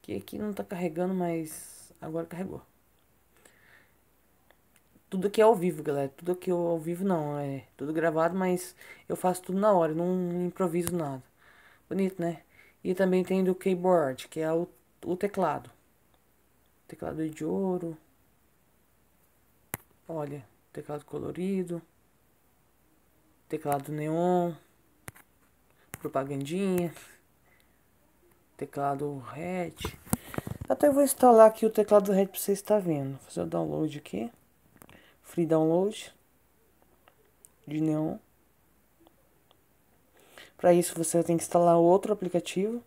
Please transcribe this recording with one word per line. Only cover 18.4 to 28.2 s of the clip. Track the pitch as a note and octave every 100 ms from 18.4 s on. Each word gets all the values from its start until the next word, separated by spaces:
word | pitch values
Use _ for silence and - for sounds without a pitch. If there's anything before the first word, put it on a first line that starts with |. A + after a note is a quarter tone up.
| _ _ _ _ _ _ _ _ _ _ _ _ _ - - _ _
Olha, | E3 D3 C#3+ A2+ _ _
teclado | - C#3+ D3
colorido. | C#3+ D3 D3 D3 F#3 F#3+ F3 E3+ - _ _ _ _ _ _ _ _ _ _ _ _ _ _ _ _
Teclado | D#3 D3 C#3+ C#3
neon. | D3+ D3+ D#3+ F3 F3+ F3 D#3 _ _ _ _ - - - _ _ _ _ _ _ -
Propagandinha. | D3+ C#3 C3+ C#3 C#3 F3 G3 F3+ F3 - - - _ _ _ _ _ _ _ _ _ _